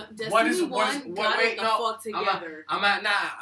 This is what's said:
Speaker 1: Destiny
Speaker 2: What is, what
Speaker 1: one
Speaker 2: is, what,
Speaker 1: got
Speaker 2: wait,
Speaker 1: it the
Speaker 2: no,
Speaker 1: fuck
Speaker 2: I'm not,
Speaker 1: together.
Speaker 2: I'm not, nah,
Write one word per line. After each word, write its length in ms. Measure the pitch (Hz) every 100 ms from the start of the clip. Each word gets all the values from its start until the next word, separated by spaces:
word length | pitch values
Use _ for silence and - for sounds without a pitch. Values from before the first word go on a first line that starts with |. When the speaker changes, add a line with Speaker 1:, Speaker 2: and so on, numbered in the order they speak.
| 214
Speaker 1:
Destiny 160 | 214 220
Speaker 2:
What 160 | 220 311
is, 140 | 359
what 80 | 320
Speaker 1:
one 260 | 247 214 285
Speaker 2:
is, 60 | 269
what, 100 | 180
Speaker 1:
got 220 | 208 -
Speaker 2:
wait, 140 | 226
Speaker 1:
it 40 | 202
the 40 |
Speaker 2:
no, 40 | 220 226 226
Speaker 1:
fuck 80 | 220 226
Speaker 2:
I'm 180 | 196
not, 140 | 196 180
Speaker 1:
together. 240 | 165 156 -
Speaker 2:
I'm 120 | 170
not, 200 | 202 202
nah, 80 | 208 196 160 -